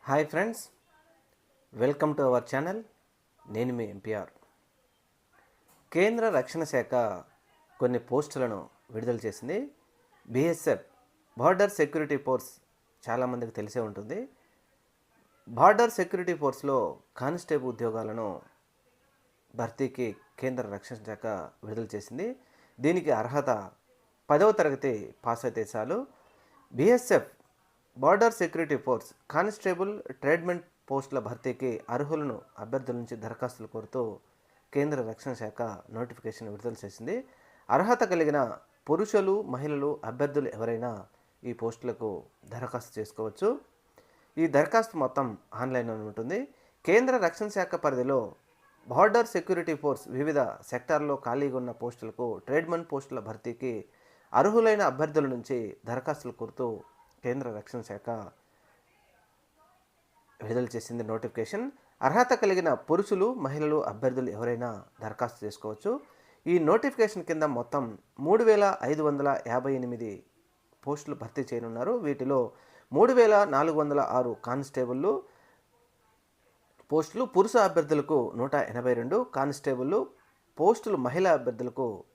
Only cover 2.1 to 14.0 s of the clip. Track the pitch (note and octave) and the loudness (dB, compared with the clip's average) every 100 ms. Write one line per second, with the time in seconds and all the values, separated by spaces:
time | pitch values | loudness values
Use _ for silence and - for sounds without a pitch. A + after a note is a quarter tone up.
2.1 | C#3+ C3+ B2 A#2+ C3+ D#3+ G#3 A3 _ _ | 2 2 2 0 -4 -4 -6 -10 _ _
3.1 | _ _ _ - G#2 B2 B2 A2 G2 A2 | _ _ _ -10 -4 -4 -4 -6 -8 -8
4.1 | A2 F#2 _ _ _ _ _ _ _ _ | -8 -8 _ _ _ _ _ _ _ _
5.1 | _ _ _ _ _ _ _ _ D#3+ G3 | _ _ _ _ _ _ _ _ 2 2
6.1 | A#3 A3+ D#3+ B2+ E3 D#3 C3+ A#2 B2+ A#2 | 4 2 2 0 -4 -2 -2 0 0 0
7.1 | F#2 D#2 _ _ _ _ _ B2+ B2 A#2 | -4 -12 _ _ _ _ _ 0 0 0
8.1 | B2+ D3+ - B2+ G#2 D2+ _ _ A2 A2+ | -2 -2 -2 -4 -4 -10 _ _ -8 -4
9.1 | A#2 A2 G2 A#2 F#3+ C#4+ _ _ _ _ | -2 -4 -8 -6 -6 -6 _ _ _ _
10.1 | _ - A#2+ E3 E3 - A2+ - _ _ | _ -6 0 0 0 0 -2 -2 _ _
11.1 | _ _ - C#3 F#3 G3+ G3+ D3 D#3+ D3+ | _ _ 2 4 6 2 4 0 0 -2
12.1 | C#3+ C3+ B2+ - - _ _ _ _ - | -2 0 -2 -2 -20 _ _ _ _ -6
13.1 | A#2 B2+ B2 A2+ A2+ G#2+ B2+ A2+ G2 | -2 -2 -2 -6 -8 -6 -4 -6 -8